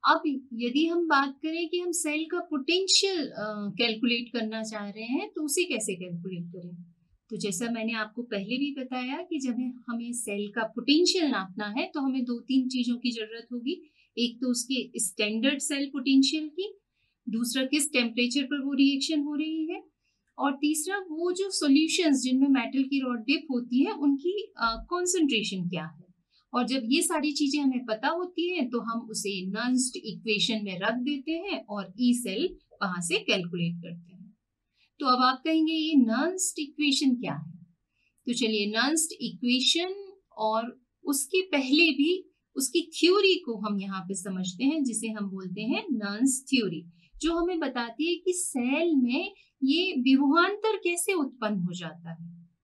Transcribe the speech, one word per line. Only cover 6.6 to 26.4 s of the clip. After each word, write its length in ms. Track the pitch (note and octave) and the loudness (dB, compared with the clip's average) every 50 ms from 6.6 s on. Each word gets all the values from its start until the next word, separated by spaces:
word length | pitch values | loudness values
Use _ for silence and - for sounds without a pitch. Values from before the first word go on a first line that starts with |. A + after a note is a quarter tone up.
| F3 F3 F3 E3+ - - _ _ _ _ _ _ _ _ | -12 -12 -14 -14 -18 -20 _ _ _ _ _ _ _ _
तो 60 | A3+ | -8
जैसा 340 | F#3+ - G#3 F#3+ E3+ A#3+ A#3 | -4 -4 -4 -4 -2 -4 -4
मैंने 220 | A#3 A3+ A3 A3 A3 | -2 -2 -2 -2 -2
आपको 300 | A3+ G#3+ A3 - - A#3+ | -4 -6 -6 -6 -10 -8
पहले 360 | A#3+ A3 G3+ G3 G3+ B3 C4 | -4 -4 -6 -4 -4 -2 -2
भी 160 | C#4+ C#4+ C#4 C4+ | -2 -4 -4 -6
बताया 380 | B3+ B3+ B3+ B3+ B3 B3+ C#4 D#4 F4 | -8 -6 -6 -6 -4 -4 -6 -6 -6
कि 160 | - E4+ D4 | -6 -6 -4
जब 180 | C4 B3+ A#3 A3+ C4 B3+ B3 - - - | -2 -2 -2 -2 -2 -4 -6 -8 -8 -6
हमें 220 | A#3 A#3 A#3 A#3+ A#3+ | -6 -6 -4 -6 -8
cell 340 | - - G#3+ G3+ G3+ G#3 G3+ - | -8 -6 -6 -4 -4 -4 -4 -4
का 80 | A#3+ A3+ | -4 -4
potential 680 | A3 - A#3+ A#3 A#3 D4 D#4 F4+ - - F#4 E4 D4 | -4 -4 -6 2 4 6 6 6 6 4 2 2 2
नापना 360 | A#3 G3+ F#3+ F#3+ F#3 G3 G#3 G#3 G#3 B3+ | 2 0 -2 -4 -6 -6 -6 -4 -2 -4
है 80 | F4 F#4+ - | -4 -2 -2
तो 60 | D#4+ | -2
हमें 240 | C4+ C4+ C4 C4 A#3+ | -2 0 0 0 -2
दो 140 | A#3+ A#3+ A#3 | -2 -4 -6
तीन 280 | - - C4 C4+ B3+ B3+ | -4 2 2 2 2 2
चीजों 280 | - B3+ A#3+ A#3+ A#3+ | 0 0 0 0 -2
की 140 | A#3+ - A#3+ | 0 -2 -4
जरूरत 380 | A3+ A3+ A3 G#3+ A3+ A#3 A3+ _ A#3+ | -2 -2 -8 -8 -10 -16 -14 _ -10
होगी। 280 | A#3+ A#3+ C4 F4+ - - _ _ _ _ _ _ | -6 -4 -4 -6 -6 -8 _ _ _ _ _ _
एक 200 | - A#3+ A#3+ A#3+ | 0 0 0 0
तो 140 | - C4 B3+ | -2 -2 -2
उसके 500 | B3 A#3+ - - C4+ B3+ G#3+ - - A3+ | 0 -2 -2 -2 -2 -4 -4 -4 -4 -4
standard 580 | - - - - G#3+ G#3 G#3+ A3+ A3+ C#4 D4 C#4 | -4 -4 -2 -2 -2 -2 0 0 2 0 0 0
cell 280 | - - C#4+ C#4 C#4+ | -2 -4 -2 -2 -4
potential 640 | C#4 - C#4+ B3 C4+ C4+ C4+ C4+ C#4 D#4+ D#4 D#4 D#4 | -4 -4 -4 2 6 6 6 6 6 2 -2 -4 -6
की, 200 | - F4 F#4+ G#4+ G#4 _ _ _ _ _ _ _ _ _ _ | -6 -6 -8 -8 -8 _ _ _ _ _ _ _ _ _ _
दूसरा 380 | - G3+ A3+ A#3+ A#3+ - C4 C4+ | -6 -4 -2 -2 -2 0 -2 0
किस 280 | C4 C#4+ D4+ D4 - - | 2 2 0 0 2 2
temperature 500 | B3+ A#3+ A3+ A3 A#3+ B3 A#3+ - C#4+ C4+ | 0 0 2 2 0 0 2 2 -2 -2
पर 220 | - C#4+ C#4 C4 | -2 -2 -4 -2
वो 100 | C#4 C#4 | -2 2
reaction 460 | C4 C#4 C#4 C#4+ C4+ - - D#4+ D4 | 4 4 4 4 2 0 0 0 0
हो 140 | C#4+ D4 D4 | 0 -2 -2
रही 320 | C#4+ D4+ D#4 D#4+ D#4+ D#4 | -4 -4 -4 -2 -4 -4
है, 160 | D#4 F4+ G#4 A4 _ _ _ _ _ _ _ _ _ _ - | -4 -6 -8 -10 _ _ _ _ _ _ _ _ _ _ 0
और 140 | C4 C#4 C#4 | 0 0 0
तीसरा 460 | C#4 D4 D4 D#4 D4+ - F#4 G4 G4+ | 2 0 0 0 0 -2 -2 -4 -4
वो 340 | F#4+ F4+ D4+ D#4 E4+ F4+ F4+ | -4 -6 -6 -2 -2 -2 0
जो 180 | F4+ G4 G4 | -2 -2 -2
solutions 680 | F#4 F4+ E4 D4 C4+ D4+ D#4+ D#4+ - F4+ F4+ D#4 C#4 A#3+ A#3 | -2 0 4 6 6 6 6 4 2 2 4 4 4 4 4
जिनमें 260 | B3+ B3+ C4 C#4 C#4+ | 2 4 4 6 6
metal 340 | C4+ B3 A#3 A3+ - C4 C4 | 6 4 4 0 0 0 0
की 180 | C4 C#4 C#4 | 2 0 0
rod 200 | C4 B3+ A#3+ A3+ | 0 0 -2 -2
dip 260 | G#3+ - C#4+ E4+ - - | 0 0 0 0 0 -2
होती 340 | B3+ A#3+ B3 - A#3+ B3 D4+ | -2 -2 -2 0 2 2 2
है 80 | G4+ A4 | 2 2
उनकी, 400 | E4+ C#4 C#4+ C#4 C#4 C#4+ F4 G4 G#4 A4+ - _ - | 2 2 2 2 4 2 -2 -2 -2 -4 -8 _ -2
अ, 280 | A#3 A#3 A3+ A3+ A3 - | -2 -2 -2 -4 -6 -4
concentration 800 | F4 F4+ F4+ F4+ G4 F#4 D#4+ C4+ B3 A3 G#3+ - G3+ F#3+ F3 F3 | -4 -2 0 0 2 4 4 4 4 2 0 0 -4 -4 -4 -4
क्या 160 | F3+ D#3+ D#3 | -4 -6 -6
है। 180 | E3 - - - _ _ _ _ _ _ _ | -8 -12 -16 -20 _ _ _ _ _ _ _